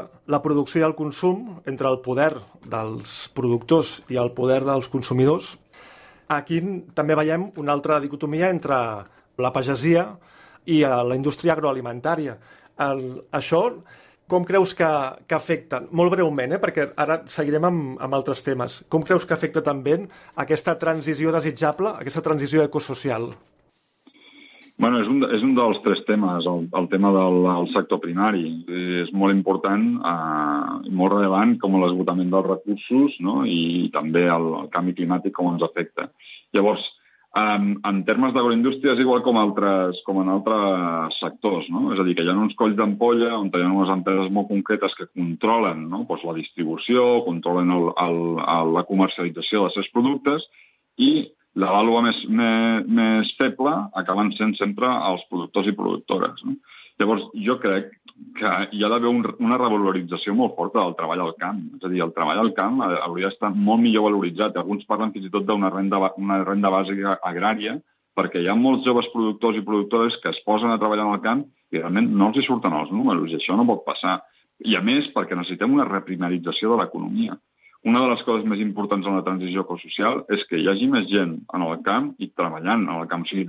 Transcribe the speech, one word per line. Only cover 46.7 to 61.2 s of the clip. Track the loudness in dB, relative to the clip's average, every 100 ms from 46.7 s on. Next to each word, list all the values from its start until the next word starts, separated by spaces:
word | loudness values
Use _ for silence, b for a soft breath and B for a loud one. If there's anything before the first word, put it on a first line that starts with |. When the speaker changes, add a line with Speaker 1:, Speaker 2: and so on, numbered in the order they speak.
| -4 0 2 4 2 0
Speaker 2:
controlen | -4 0 2 2 2
el, | 2 0 0
el, | 0 -2 -2 0 0
el, | 2
la | 0 0
comercialització | 2 2 0 -6 -6 -2 0
dels | 0 -2
seus | -4
productes | 0 2 0 0 -2 -4 b b b b 0
i | 2 2 -2 _ _
la | -2 2
vàlua | 4 4 4
més, | 2 0 0
més, | 2 2 2 2 2 2
més | 2 4 2 0 0
feble | 0 0 0 0 -4
acaben | -6 0 2 2
sent | 2 0 2
sempre | 0 0 0
els | 2 0 -2 -4
productors | -6 -2 0 0
i | 0
productores, | 0 -2 -2 -2 -2 -4 -8
no? | -8 B B B B
Llavors, | 2 2 -2 -4 -2
jo | 0
crec | 0 0 -4 -14 -20 -20 -18 -6
que | -2 -2 -2
hi | -2
ha | 0
d'haver | 2 2
un, | 2 0 -2
una | 0 2
revalorització | 2 2 2 0 -2 -6 -2 0
molt | 0 -2
forta | -2 0
del | 0 -2
treball | -4 -2